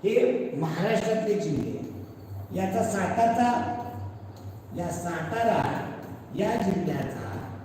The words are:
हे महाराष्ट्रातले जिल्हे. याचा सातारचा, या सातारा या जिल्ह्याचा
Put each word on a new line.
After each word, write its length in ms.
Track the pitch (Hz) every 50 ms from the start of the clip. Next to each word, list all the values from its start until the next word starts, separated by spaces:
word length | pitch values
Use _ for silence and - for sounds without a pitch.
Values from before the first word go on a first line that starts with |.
| 180
हे 460 | 202 226 240 - 254 - - - - - 143
महाराष्ट्रातले 760 | 160 160 - 170 185 220 226 - - 233 214 - - 214 202
जिल्हे. 460 | - 165 160 151 127 - - - - - - - - - - - - - - - - - - - 185
याचा 260 | 190 185 190 226 220
सातारचा, 920 | - - 196 185 170 - 233 226 226 233 247 240 240 240 - - - - - - - - - - - - - - - - - - - - - - - - -
या 120 | 175 -
सातारा 960 | - - 180 175 170 170 170 - 220 226 233 226 202 - - - - - - - - - - - - - - - -
या 200 | - 196 220 233
जिल्ह्याचा 1000 | 240 208 190 - - 160 156 - 139 135 - - - - - - - - - - -